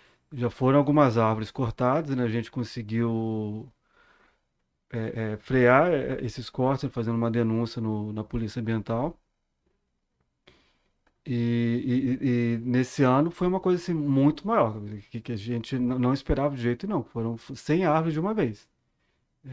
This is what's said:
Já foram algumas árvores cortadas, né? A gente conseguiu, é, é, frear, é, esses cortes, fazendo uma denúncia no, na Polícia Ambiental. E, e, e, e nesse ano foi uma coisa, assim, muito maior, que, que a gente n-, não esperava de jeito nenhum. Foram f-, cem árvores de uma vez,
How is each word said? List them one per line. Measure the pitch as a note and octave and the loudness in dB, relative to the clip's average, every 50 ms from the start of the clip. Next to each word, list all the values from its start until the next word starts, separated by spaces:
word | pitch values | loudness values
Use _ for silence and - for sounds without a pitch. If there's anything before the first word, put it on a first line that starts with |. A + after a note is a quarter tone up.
| _ _ _ _ _ _ | _ _ _ _ _ _
Já | D3+ A#2+ B2 A#2 | -6 -2 -2 -2
foram | - - C3 C3 C3+ C#3+ | 0 2 2 4 6 6
algumas | C#3 C#3+ D3 D3+ D3 B2+ G#2+ | 4 4 6 6 6 6 6
árvores | A#2 A2 A2 A2 A2 A2 - | 4 4 4 2 0 -4 -6
cortadas, | - - C3 A2+ - - B2+ B2 C3+ D#3+ D#3+ C#3+ C3+ | -4 -4 -4 -4 -2 0 0 2 2 0 -2 -2 -2
né? | B2+ | -2
A | B2 A2+ | 0 0
gente | A2 A#2+ A2+ - | -2 -4 -4 -6
conseguiu, | - C3 A#2 - - B2 A2 G#2+ A2+ A2+ A#2 A#2 A2+ A2+ A2+ A2+ A2 A2 G#2+ G#2 G#2 G#2+ A#2+ C3+ _ _ _ _ _ _ _ _ _ _ _ _ _ _ _ _ _ _ _ _ _ _ _ _ | -6 -8 -8 -6 -8 -10 -8 -4 -2 -2 0 0 0 -2 -2 -2 -2 -4 -4 -6 -8 -8 -12 -16 _ _ _ _ _ _ _ _ _ _ _ _ _ _ _ _ _ _ _ _ _ _ _ _
é, | B2+ A#2 A2 A2+ - A#2 A2 G#2+ | -6 -6 -6 -4 -4 -4 -4 -4
é, | G#2+ G#2 | -6 -8
frear, | - - C3 C3 B2 A#2+ B2+ C#3 E3 F3+ | -4 0 2 6 6 8 8 6 6 4
é, | E3 C#3 B2+ B2+ C3 - | 2 0 0 -2 -4 -4
esses | C3+ A2+ - - A#2 - | -6 -6 -8 -8 -12 -10
cortes, | - - B2+ C3 C#3 B2 - C3+ | -2 0 0 0 0 0 -4 -4
fazendo | - A#2+ A2+ A2+ A#2 | -4 -2 -2 -2 0
uma | A#2 A#2 A#2 | 0 0 0
denúncia | A2+ A#2+ A#2 A2+ A2 A2+ A#2 A2+ - A#2+ | 2 2 2 2 2 0 -2 -2 -4 -4
no, | A2+ A2 G#2+ G#2 G#2 G#2+ | -4 -4 -4 -4 -4 -6
na | G#2+ A2 | -6 -8
Polícia | G#2+ - - A2+ A2+ G#2 - B2 | -8 -6 -4 -4 -4 -4 -6 -4
Ambiental. | A2+ A2+ A2+ A2 G2+ - A2+ A2+ - F3 E4 _ _ _ _ _ _ _ _ _ _ _ _ _ _ _ _ _ _ _ _ _ _ _ _ _ _ - _ _ _ _ _ _ _ _ _ _ _ _ _ _ _ | -2 -2 -2 -2 -2 -2 -2 -2 -2 -4 -6 _ _ _ _ _ _ _ _ _ _ _ _ _ _ _ _ _ _ _ _ _ _ _ _ _ _ -20 _ _ _ _ _ _ _ _ _ _ _ _ _ _ _
E, | D3 B2 A#2+ A#2 A#2 A#2 A#2 A#2 A#2 A#2 A#2+ - C3 A#2+ C3 C#3 B2 C3 - | -4 -2 0 0 0 2 2 2 2 0 0 0 0 0 2 2 0 -2 0
e, | - | 0
e, | C3 A#2+ A#2+ A#2+ A#2 A#2 | 0 2 2 2 0 0
e | A#2 | -2
nesse | A#2 B2+ B2 B2+ B2+ B2+ - - | -2 0 2 2 0 0 0 2
ano | C#3 B2+ B2+ C#3 D#3 E3+ | 4 4 4 4 2 0
foi | E3+ - F3+ F3+ | -2 -2 -2 0
uma | F#3 F#3 | 0 0
coisa, | - F#3 F3+ F3 | 0 0 0 0
assim, | - - E3+ | -2 -4 -2
muito | D#3 D3 C#3+ C3+ C3+ C#3 D3+ D#3 - - | -2 0 2 2 4 4 4 2 0 -2
maior, | G#3 A#3 G#3 C#3 A2 G#2+ G#2+ G#2 G#2 G#2 G#2 - _ | 0 2 2 2 2 0 -6 -10 -10 -12 -12 -14 _
que, | - A#2 | -12 -10
que | - - | -8 -6
a | A#2+ | -8
gente | G#2 G2 A#2+ A#2+ A#2 A2+ - C3+ | -6 -4 -4 -4 -4 -4 -4 -2
n-, | B2+ B2 A#2+ B2+ B2+ | -2 0 0 0 2
não | B2 B2+ | 2 2
esperava | C#3 C#3+ - - D3 C3 C#3 D3 C#3 | 0 0 0 -2 0 0 0 -2 -2
de | B2+ | -2
jeito | A#2 A#2+ A#2+ A#2+ - | -2 -2 -2 -2 -4
nenhum. | G3+ G#3 D3 | -4 -2 -4
Foram | A2+ - - A#2 A2+ A#2 A#2 | -4 -4 -6 -6 -4 -4 -6
f-, | A2+ - - C3+ | -8 -10 -14 -16
cem | - - - D3+ F3 F#3 | -10 -2 0 0 2 2
árvores | D#3+ D3+ D#3+ D#3+ E3 D3+ | 2 2 2 0 0 -2
de | D#3 | -2
uma | E3+ G3+ A3 | -2 -2 0
vez, | G#3+ D#3+ A2+ G2+ - _ _ _ _ _ _ _ _ _ _ _ _ _ _ _ _ _ C3+ | 0 -2 -2 -2 -8 _ _ _ _ _ _ _ _ _ _ _ _ _ _ _ _ _ -10